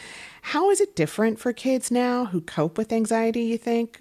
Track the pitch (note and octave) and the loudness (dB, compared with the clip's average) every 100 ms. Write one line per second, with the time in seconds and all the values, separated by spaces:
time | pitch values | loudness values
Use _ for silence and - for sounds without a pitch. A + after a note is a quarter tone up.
0 | - - - - - D4+ F#4+ G4 G4 - | -12 -18 -18 -16 -6 0 4 4 2 0
1 | D3+ - A3+ A3 B3 A#3+ C4 C4 - A#3+ | -2 2 0 0 -4 -2 0 0 0 0
2 | B3 B3 A#3 F3 - - D#3 F#3+ A3 A3+ | 2 0 0 -2 -4 -2 -2 0 -2 0
3 | G#3+ A3+ A3+ A#3 A3+ A3+ A#3 A#3 A#3 - | 2 2 2 0 -2 -2 0 0 -2 -6